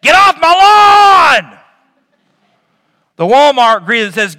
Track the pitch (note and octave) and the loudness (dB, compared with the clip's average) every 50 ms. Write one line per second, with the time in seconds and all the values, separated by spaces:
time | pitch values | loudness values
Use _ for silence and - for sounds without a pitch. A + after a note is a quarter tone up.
0 | - C4+ D#4+ F#4 G4 G4 F#4 - D#4+ E4 E4+ F#4 G4 G4+ G#4 G#4 G4+ G4+ G4+ G#4 | -2 -2 0 0 0 0 0 -2 -2 -2 0 2 2 2 2 2 2 2 2 2
1 | G4+ F4 D4 F#4 E4+ D#4 C#4 A3 F3+ B2+ G#2 _ _ _ _ _ _ _ _ _ | 2 2 2 2 2 0 -2 -4 -6 -10 -20 _ _ _ _ _ _ _ _ _
2 | _ _ _ _ _ _ _ _ _ _ _ _ _ _ _ _ _ _ _ _ | _ _ _ _ _ _ _ _ _ _ _ _ _ _ _ _ _ _ _ _
3 | _ _ _ _ E3 F3+ A#3 C4+ C#4+ D4 C#4 B3+ A#3+ A3+ A3+ G#3 F3 E3 A#3 A#3 | _ _ _ _ -6 -2 0 2 2 0 0 0 -2 -2 -2 -4 -4 -6 -6 -6
4 | A3 G3+ E3+ G#3 G#3+ G3 D#3+ | -6 -8 -8 -8 -8 -8 -8